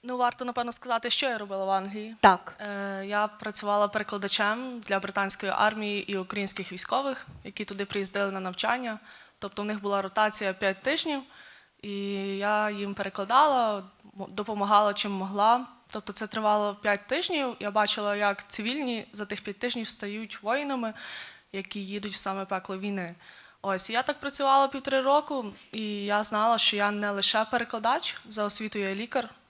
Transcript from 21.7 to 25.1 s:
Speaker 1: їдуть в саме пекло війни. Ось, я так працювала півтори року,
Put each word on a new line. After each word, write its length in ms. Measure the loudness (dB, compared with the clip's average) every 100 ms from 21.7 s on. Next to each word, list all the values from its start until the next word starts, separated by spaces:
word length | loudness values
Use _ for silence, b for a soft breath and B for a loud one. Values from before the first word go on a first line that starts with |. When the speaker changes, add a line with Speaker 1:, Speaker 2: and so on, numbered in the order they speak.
| -10
Speaker 1:
їдуть 280 | -8 -8 -2
в 40 | 4
саме 280 | 4 4
пекло 320 | -4 -4 -4 -6
війни. 380 | -4 -4 -6 -10 B B B B
Ось, 280 | -2 2 4
я 140 | 4
так 160 | 0 -4
працювала 480 | 2 4 6 6 4
півтори 340 | 0 -2 0
року, 440 | 4